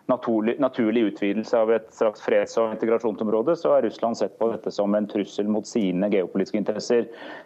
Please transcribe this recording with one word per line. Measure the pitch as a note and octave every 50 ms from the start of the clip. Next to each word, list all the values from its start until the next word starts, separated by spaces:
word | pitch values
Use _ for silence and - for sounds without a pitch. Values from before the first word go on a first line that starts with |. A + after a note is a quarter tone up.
| _ -
naturlig, | B2+ - - B2 A2+ G#2+ G#2+ A2+ - -
naturlig | C3+ B2+ - C3 A2+ G#2+ A2+ A#2+ A2 G2+ G2+
utvidelse | - G#2 G2+ G2 A2 A2 - B2
av | A#2 A2 A2
et | A2+ A2+ - -
slags | - - A#2 G#2+ - -
freds- | - - A#2 G#2 G#2 - -
og | A2+ A2+ A2 A2
integrasjonsområde, | - A#2+ A2 A2+ A2 - A2+ F#2+ - A2 G#2 A2 A2 A#2+ D#3+ E3+
så | D#3+ - D3
har | C#3+ C3+ A#2
Russland | G#2 - - A2+ A#2 A2
sett | - G#2+ F#2+ -
på | - A2 A#2
dette | G#2+ - - F#2
som | - - G2+ G2+ G#2
en | G#2+ G#2
trussel | G2+ - G#2 F#2+ - - - G#2
mot | G#2 G#2 G#2 G2+
sine | - - A#2+ G2 F#2 F2 F2+ G2+ G#2+
geopolitiske | G#2 F#2+ F2 - - G2 F#2+ - - G#2+ F2+
interesser. | - G#2+ G2 - - A#2+ A#2 A2 - - - - - - - -